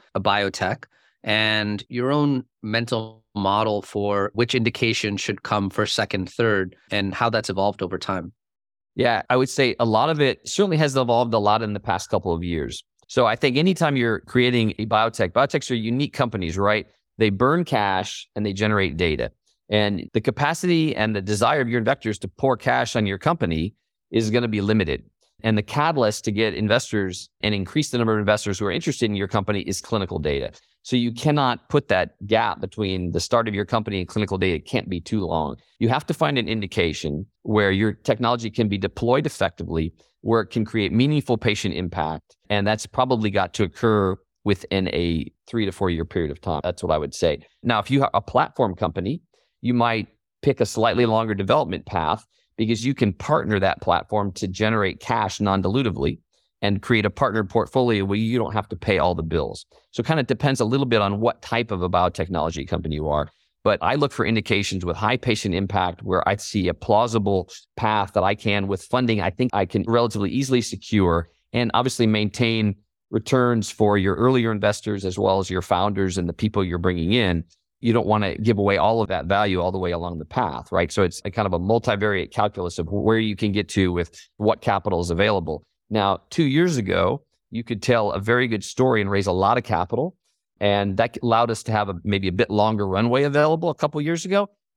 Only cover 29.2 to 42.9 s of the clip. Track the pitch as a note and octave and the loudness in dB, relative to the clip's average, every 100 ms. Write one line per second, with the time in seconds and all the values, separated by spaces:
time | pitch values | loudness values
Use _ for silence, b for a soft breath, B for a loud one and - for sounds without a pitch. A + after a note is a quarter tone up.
29.2 | G2 G#2+ G2 G2+ - G2 - A2 F#2+ F2+ | -2 -2 0 -2 -4 -8 -4 -4 -4 -4
30.2 | D2+ C#2 B1+ b b b - B2 A#2+ A#2 | -2 -2 -4 b b b -4 -2 -2 -2
31.2 | D3+ D3 C3 A#2+ - D3 - F#2 F2 - | 0 2 0 -2 -2 -2 0 0 0 -6
32.2 | G2+ A2 A2+ - F#2 - G2+ F#2+ F2+ E2+ | 0 0 0 -4 -8 -6 -4 -2 -2 -4
33.2 | - A#2+ A2+ G2 G#2 A#2 G#2+ G2 F2 A2 | 0 0 0 -2 -2 -2 -2 -6 -4 -4
34.2 | G#2 F#2+ F#2+ D#2+ - A#2+ - F2+ - A2 | -2 0 0 0 -2 -4 -4 -6 -4 -4
35.2 | F2 E2 D2+ B1+ b b A2+ C3 - - | -2 -2 -4 -6 b b 0 0 -2 -2
36.2 | D3+ C3+ G2+ A2 G2 - E2+ D2 D#2 D2 | 0 0 -2 -4 -4 0 0 -2 -6 -6
37.2 | G#2 _ - G#2+ G2+ F#2+ G#2+ G2+ - A2+ | -8 _ -2 0 2 2 0 -2 -2 0
38.2 | A#2 A#2+ A2+ - G#2+ G2+ F#2+ - A#2 C3 | 0 0 -4 -2 -2 -2 -4 -2 0 2
39.2 | D3+ - F2+ - E2+ E2 D#2+ - b b | 0 -2 -4 -4 -6 -4 -4 -6 b b
40.2 | - A2+ G2+ A#2+ G#2+ A2+ G2+ G#2+ C3+ D3+ | 0 0 0 -2 -2 -2 0 2 2 2
41.2 | - A#2 A#2 G#2 G2 E2+ F2+ F2+ D#2+ D#2+ | 0 -2 0 -2 -4 -4 -6 -4 -4 -6
42.2 | - _ _ G#2 G2+ G#2+ - | -12 _ _ 0 0 -2 -4